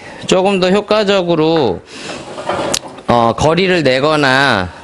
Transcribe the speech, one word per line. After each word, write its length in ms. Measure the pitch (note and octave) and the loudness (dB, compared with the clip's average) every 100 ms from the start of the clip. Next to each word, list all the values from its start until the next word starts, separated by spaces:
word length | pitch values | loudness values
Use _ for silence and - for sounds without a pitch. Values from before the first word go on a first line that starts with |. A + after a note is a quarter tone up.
| - - - | -16 -16 -2
조금 320 | F3+ F#3+ G3+ | 0 2 0
더 100 | F3+ | 2
효과적으로, 1120 | G3+ G3+ G#3+ G3+ G3+ F3 D#3+ D#3 E3 B2 E2+ - - - - - - - - - - - - - | 0 2 0 2 0 0 0 2 2 0 -2 -10 -18 -14 -14 -14 -12 -8 -6 -4 -6 -8 -18 0
어, 260 | A#2+ A#2 A2 | 2 2 2
거리를 480 | D3 E3 F#3+ F3+ | 2 2 2 2
내거나 880 | C#3 B2+ C#3+ D#3 C#3+ C3 C#3 G#2+ F2+ - | 2 2 2 2 2 2 2 2 -2 -8